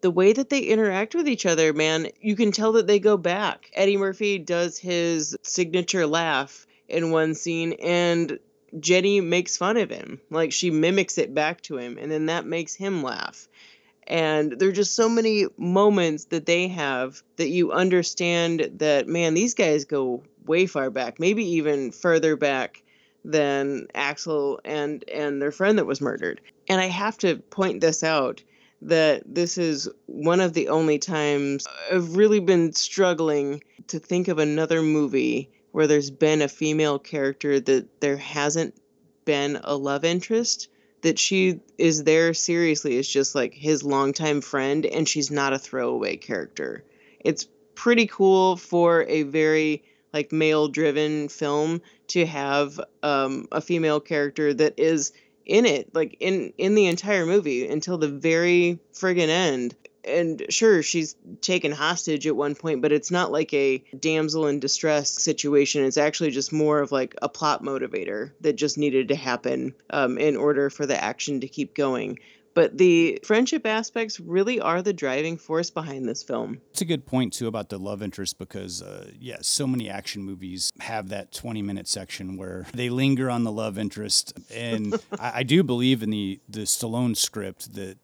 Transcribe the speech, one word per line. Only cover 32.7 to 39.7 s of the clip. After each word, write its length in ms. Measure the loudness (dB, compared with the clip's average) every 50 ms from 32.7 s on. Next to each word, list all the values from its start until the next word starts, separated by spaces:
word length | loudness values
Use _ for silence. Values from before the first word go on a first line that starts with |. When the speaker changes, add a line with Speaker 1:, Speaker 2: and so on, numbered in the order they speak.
| 0
Speaker 1:
struggling 920 | -2 -4 -4 2 2 4 4 4 2 0 0 2 0 0 -2 -4 -6 -10 _ _ -20 -14 -10
to 100 | -10 -10
think 300 | -6 -2 -2 0 0 0
of 100 | 2 2
another 460 | 2 2 2 0 2 2 2 2 2
movie 680 | 2 2 2 2 2 2 0 2 2 0 -2 -4 -8 _ _ _ _
where 160 | _ 2 4 4
there's 240 | 4 4 2 -2
been 320 | -2 2 2 4 4 4 2
a 40 | 0
female 520 | -2 -2 -2 0 2 2 2 2 0 -2
character 600 | _ -6 -6 -2 -2 -2 -2 _ 0 2 2 2
that 420 | 4 4 2 2 2 -2 _ _
there 160 | -2 0 0 -2
hasn't 580 | -6 -8 -4 -2 0 0 0 0 -2 -4 -6 _ _ _ _ _ _ _ _ _ _
been 340 | 0 0 0 0 -2 -4 -4 -4
a 120 | -4